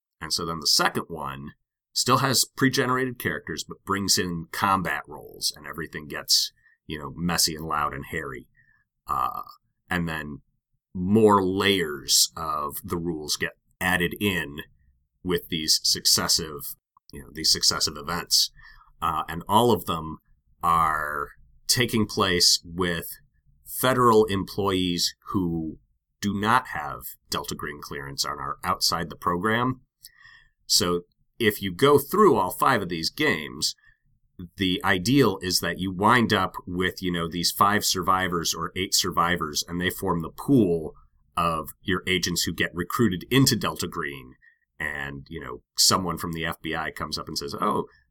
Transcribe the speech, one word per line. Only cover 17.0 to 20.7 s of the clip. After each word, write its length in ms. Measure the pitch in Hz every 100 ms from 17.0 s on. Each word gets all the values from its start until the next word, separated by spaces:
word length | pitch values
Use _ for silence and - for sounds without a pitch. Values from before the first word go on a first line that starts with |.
| _
you 100 | 73
know, 80 | 65
these 180 | 73 80
successive 460 | 87 - 78 80 76
events. 540 | 73 87 - - - - - - - -
Uh, 220 | 82 78 78
and 160 | 82 -
all 220 | 107 120
of 140 | 98 -
them 340 | 82 78 76 _ _ _ _
are 640 | 85